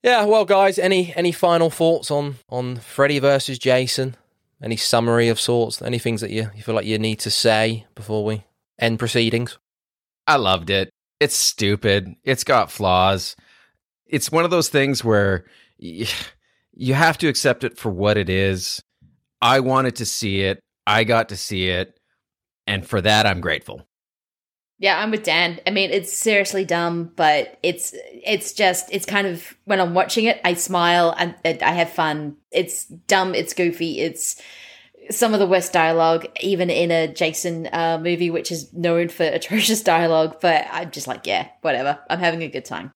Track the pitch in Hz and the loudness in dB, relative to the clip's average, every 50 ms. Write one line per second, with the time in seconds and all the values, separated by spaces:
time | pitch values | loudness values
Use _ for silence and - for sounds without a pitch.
0 | - 240 247 226 208 208 220 220 202 180 202 190 196 196 190 196 180 185 190 185 | 4 4 4 4 4 4 4 4 4 4 4 6 6 4 4 2 2 2 4 2
1 | 180 175 180 175 175 175 165 - - 175 170 170 165 165 - - 165 165 165 151 | 2 0 -2 0 0 0 0 2 2 4 4 4 4 2 2 2 2 2 2 0
2 | - - 147 143 143 143 139 120 _ _ 123 123 127 123 123 117 - - - - | -2 -2 -2 -2 -2 -4 -8 -12 _ _ -6 -6 -4 -4 -6 -8 -12 -10 0 2
3 | 139 143 147 139 131 143 139 135 - - 131 120 - 131 127 127 127 123 - - | 2 4 4 2 4 4 2 2 0 -4 -8 -2 2 2 2 2 2 0 -2 -2
4 | 131 131 123 _ _ _ _ _ _ _ _ _ - 110 117 110 - - - 117 | -4 -4 -6 _ _ _ _ _ _ _ _ _ -6 -6 -4 -4 0 2 2 2
5 | 117 117 117 117 117 117 113 - - - 120 120 117 - - - - 120 120 120 | 4 4 4 4 4 2 2 0 0 0 0 0 0 -2 -4 -8 -6 -6 -6 -2
6 | - 120 117 104 113 - 104 110 110 107 101 107 107 - 110 110 101 107 107 107 | -2 -2 -4 -4 -6 -6 -4 -4 -6 -6 -10 -12 -8 -4 -4 -2 -2 -2 -2 -2
7 | 110 110 110 - - 107 - - - 113 110 107 110 113 113 110 - _ _ - | 0 -2 -2 -4 -4 -4 -2 2 2 2 4 4 2 0 -2 -6 -10 _ _ -18
8 | 104 101 110 107 104 107 107 104 - _ _ _ _ _ _ - 117 117 113 107 | -8 -6 -4 -4 -2 -4 -6 -6 -10 _ _ _ _ _ _ -2 -2 -2 0 -2
9 | 123 113 - 120 117 110 113 117 120 123 - _ _ _ _ _ _ _ _ _ | -4 -2 0 0 0 2 0 -2 -4 -6 -12 _ _ _ _ _ _ _ _ _
10 | _ _ _ _ _ - 156 139 110 95 95 90 85 82 98 98 95 - _ _ | _ _ _ _ _ 0 2 2 4 2 0 0 0 -2 -2 -2 -2 -4 _ _
11 | _ _ _ _ 147 - - - - - - - 110 101 104 101 - 107 98 101 | _ _ _ _ -2 0 0 0 0 -2 0 0 0 0 0 0 2 0 0 0
12 | 92 90 - _ _ 127 131 - - - 135 117 98 - - - 104 92 92 92 | 0 -6 -16 _ _ -4 -4 -2 0 2 2 2 2 0 -4 -2 0 2 4 4
13 | 92 98 98 92 - - - _ _ _ _ _ _ _ _ _ _ _ _ _ | 4 4 2 0 -4 -8 -14 _ _ _ _ _ _ _ _ _ _ _ _ _
14 | _ _ 156 143 - - 156 165 170 170 180 170 156 - - 143 139 139 135 120 | _ _ -4 -4 -4 0 0 0 2 2 2 0 0 2 0 0 2 2 -2 -2
15 | - 117 110 101 101 98 95 87 - _ _ _ _ _ _ _ - 87 82 90 | 0 2 2 4 4 2 0 -2 -4 _ _ _ _ _ _ _ -18 -16 -10 -10
16 | 113 - - - - - _ _ _ _ _ _ _ _ _ - 127 127 135 139 | -8 -8 -6 -8 -10 -14 _ _ _ _ _ _ _ _ _ -6 -2 -2 2 4
17 | 165 165 156 - 165 151 131 - - 139 123 - 135 120 - - - 113 95 87 | 4 2 2 2 -2 0 0 2 0 0 0 0 -4 -8 -8 -6 -6 -6 -4 0
18 | 101 104 107 107 95 85 92 95 95 98 95 90 - - - - _ _ _ _ | 2 2 2 2 0 0 0 2 2 0 0 -2 -4 -8 -8 -10 _ _ _ _
19 | _ _ _ _ _ _ _ _ 117 117 131 135 127 127 131 131 131 127 117 - | _ _ _ _ _ _ _ _ 2 4 4 4 2 2 0 2 0 0 -4 -4
20 | 117 - - - - 101 98 98 98 95 95 - _ _ _ _ _ 101 104 110 | -8 -6 -6 -4 -4 -2 -2 0 0 -2 -2 -4 _ _ _ _ _ 2 2 2
21 | 113 107 117 113 113 - 101 92 - - 104 92 92 92 90 90 95 - _ _ | 4 4 2 2 2 -2 -6 -10 -8 -6 -4 -2 -2 0 0 -2 -4 -6 _ _
22 | _ _ _ _ _ _ _ _ _ _ _ _ _ - 101 95 90 - - 101 | _ _ _ _ _ _ _ _ _ _ _ _ _ -6 -6 -6 -4 -2 -4 0
23 | 87 107 107 107 107 104 95 90 85 85 78 - - - - - - _ _ _ | 2 4 4 4 4 2 0 0 -2 -4 -4 -4 -6 -14 -18 -18 -18 _ _ _
24 | _ _ _ _ _ _ _ _ _ _ _ _ _ _ _ _ 196 190 180 165 | _ _ _ _ _ _ _ _ _ _ _ _ _ _ _ _ 0 0 0 0
25 | 208 220 220 214 214 175 156 165 175 170 170 - - 180 208 196 196 165 151 196 | 0 -2 -4 -2 -2 0 2 2 0 0 -2 -4 -4 -2 0 0 0 0 0 -2
26 | 170 - - - - 220 214 202 196 190 - 196 190 160 170 170 170 170 170 170 | -2 -4 -6 -2 0 2 2 2 2 0 -2 -4 -2 0 0 0 0 -2 -2 -4
27 | 170 170 _ - 165 151 151 147 131 - - _ - 180 170 - - - - - | -6 -8 _ 2 4 4 4 2 0 -4 -8 _ -4 -4 -2 -2 -8 -10 -10 -14
28 | - - - - - - 214 - - - - - 208 185 180 185 - - 202 196 | -18 -18 -20 -12 -4 -4 -4 -4 -4 -8 -2 2 2 2 2 0 -6 -6 -8 -8
29 | - - 202 202 196 190 175 170 - - - _ _ - 202 190 185 175 170 185 | -6 -2 -2 0 0 -2 -6 -8 -12 -18 -20 _ _ -2 0 0 2 2 2 0
30 | 185 - - 233 220 220 - - - 180 180 175 - - 185 175 170 170 175 175 | 0 2 0 0 2 0 0 0 0 -2 0 0 -4 -2 0 2 2 4 4 4
31 | 170 170 - - 175 170 170 _ - 165 160 160 - 143 170 175 170 165 - - | 4 2 2 0 -4 -4 -6 _ -4 -4 -4 0 0 0 2 2 -2 -2 0 -2
32 | 160 156 151 151 151 147 147 _ _ _ - - 180 175 - - - _ 151 170 | 0 0 -2 -4 -6 -10 -12 _ _ _ -2 -2 -2 -2 -6 -10 -12 _ -18 -16
33 | _ - 202 190 185 190 180 120 180 - - - 180 170 170 - 170 165 143 - | _ 0 2 2 2 0 -2 -4 -4 -4 -2 0 0 0 0 -2 -6 -6 -4 -4
34 | 147 - 240 - - - - - - - - - - - - - - _ _ _ | -4 -4 -4 -6 -8 -8 -8 -10 -16 -20 -20 -20 -20 -20 -20 -20 -20 _ _ _
35 | - - 202 - 240 220 214 202 202 180 190 185 180 - - 175 160 160 165 165 | -12 -10 -2 0 0 2 4 2 4 4 2 2 0 0 0 2 2 4 4 4
36 | 165 160 165 165 165 - _ - - 190 196 170 180 175 - 139 175 170 170 165 | 4 4 2 0 -2 -6 _ -6 -2 -2 0 0 0 0 0 0 2 2 2 0
37 | 160 156 160 - 175 160 160 - - 180 165 165 165 - - 165 165 165 165 160 | 0 -2 -2 -2 -2 -2 -2 -4 -6 -6 -6 -6 -8 -6 -4 -2 0 0 -2 -2
38 | 160 175 175 170 175 170 165 - - - 175 156 139 - - 170 170 170 170 170 | -2 -2 -2 0 -2 -2 -2 -4 -6 -6 -8 -8 -10 -12 -10 -4 0 0 2 2
39 | 175 170 - - 170 156 139 165 - - 208 220 214 220 220 214 - 190 165 165 | 0 -2 -2 -2 -2 0 0 -2 -4 -2 -2 0 2 0 0 0 2 2 4 4
40 | 170 165 165 160 160 160 160 - - 175 165 151 - - - 160 180 160 - - | 4 4 4 2 2 0 -2 0 0 2 2 2 0 -2 -8 -8 -8 -8 -10 -12
41 | - 127 123 - - - 98 87 - - - _ - 160 135 120 135 139 143 - | -8 -8 -10 -8 -4 -2 -2 -2 -2 -6 -14 _ -4 -2 -2 0 0 -2 -4 -4
42 | - - 160 175 180 170 165 165 165 147 - 135 - - - 80 85 143 _ | -4 -6 -4 -2 0 -2 -2 -2 -8 -8 -8 -10 -10 -8 -12 -12 -12 -14 _